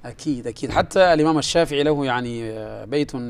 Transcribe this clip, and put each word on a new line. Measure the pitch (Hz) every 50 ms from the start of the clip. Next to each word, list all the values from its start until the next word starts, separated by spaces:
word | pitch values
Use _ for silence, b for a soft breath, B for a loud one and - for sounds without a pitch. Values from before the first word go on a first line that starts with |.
| -
أكيد، | 120 117 - - 156 143 120 113
أكيد. | 120 110 - - 123
حتى | - 156 - - - 196 185 180 170
الإمام | 156 151 160 160 151
الشافعي | 131 - - 170 165 139 147 143
له | 143 151 151 143 143
يعني، | 135 120 123 123 120 117 117 113 110
آه، | 110 110 107 107 110 110 107
بيت، | 104 131 147 147 143 -
آه، | 131 120